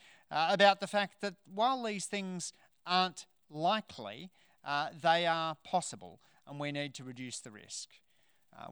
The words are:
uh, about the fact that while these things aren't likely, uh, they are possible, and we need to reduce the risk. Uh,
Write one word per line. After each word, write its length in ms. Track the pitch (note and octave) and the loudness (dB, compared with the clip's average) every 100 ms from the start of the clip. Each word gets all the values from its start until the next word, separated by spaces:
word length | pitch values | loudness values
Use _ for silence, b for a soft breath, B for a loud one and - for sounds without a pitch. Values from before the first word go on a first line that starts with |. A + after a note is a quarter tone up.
| b b _ | b b _
uh, 200 | D3 D#3+ | -2 2
about 300 | F#3+ G3+ G3 | 8 8 8
the 80 | G3 | 2
fact 320 | G#3 G3 - | 0 -2 -2
that 140 | G3+ F3+ - | -6 -6 -8
while 300 | F#3+ A#3+ C4 | 0 2 2
these 220 | A#3 G#3 - | -2 -4 -4
things 460 | G3+ F#3+ F3+ - - _ _ | -4 -4 -6 -8 -12 _ _
aren't 420 | - F3+ F#3 - - _ _ | 0 2 2 -2 -18 _ _
likely, 800 | D3+ E3+ G#3+ - - G#2+ A2+ F3+ _ _ _ | -2 2 2 -2 -10 -10 -10 -14 _ _ _
uh, 240 | - C#3+ D3+ D#3 | -4 -2 -2 0
they 240 | E3 E3+ | 4 4
are 300 | E3+ E3 D#3+ D#3 | 4 2 0 -4
possible, 560 | - F3+ - G2 F2+ E2 _ _ - | -2 -2 -2 -8 -14 -18 _ _ -14
and 100 | C#3+ | -8
we 140 | D3 | -4
need 220 | C#3+ C#3+ | -4 -6
to 100 | C3 | -8
reduce 340 | C3 B2 B2+ - | -14 -12 -12 -12
the 140 | B2 | -14
risk. 380 | G#2 - - - - _ _ _ _ _ - | -16 -14 -14 -14 -18 _ _ _ _ _ -18
Uh, 80 | A#2 | -12